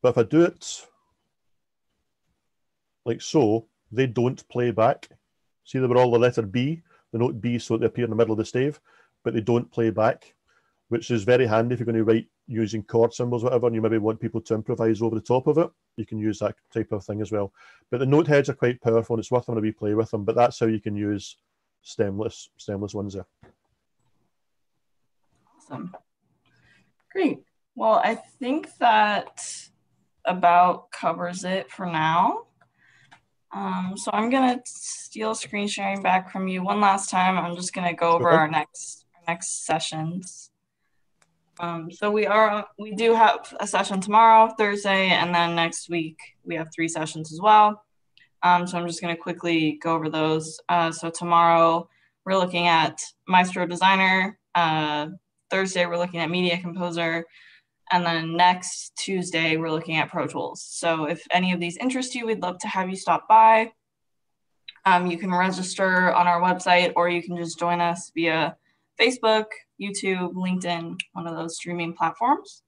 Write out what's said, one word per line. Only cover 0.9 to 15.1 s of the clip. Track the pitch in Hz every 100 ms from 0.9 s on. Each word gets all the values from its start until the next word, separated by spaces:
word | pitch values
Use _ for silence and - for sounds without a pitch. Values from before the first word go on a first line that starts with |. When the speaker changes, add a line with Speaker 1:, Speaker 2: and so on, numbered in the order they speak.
| _ _ _ _ _ _ _ _ _ _ _ _ _ _ _ _ _ _ _ _ _ -
Speaker 1:
like | 113
so, | - 165 113 113 - _ _
they | 113 131
don't | 117 120 135 -
play | 123 120
back. | 113 113 - - _ _ _ _ _
See, | _ 135
they | 127
were | 123
all | 127
the | 117
letter | 123 120
B, | 104 117 135 160 _ _ _
the | 113
note | 123 113
B, | 117 120
so | - 113
they | 113
appear | - 117
in |
the | 110
middle | 113
of | 107
the | 110
stave, | 127 139 147 _ _ _ _
but | -
they | 117
don't | 101 120 120
play | - 113
back, | 104 110 - _ _ _ _ _ _ _
which | 117 -
is | 120
very | 101 123 123
handy | 110 117
if | 120
you're | 117
gonna | 113
write | 110 113 - _ -
using | 113 110 110
chord | 101 117 117
symbols, | - 123 120
whatever, | 120 123 120
and | 113
you |
maybe | 110 110
want | 104 110
people | 113 113
to | - 110
improvise | 110 117 113 104
over | 113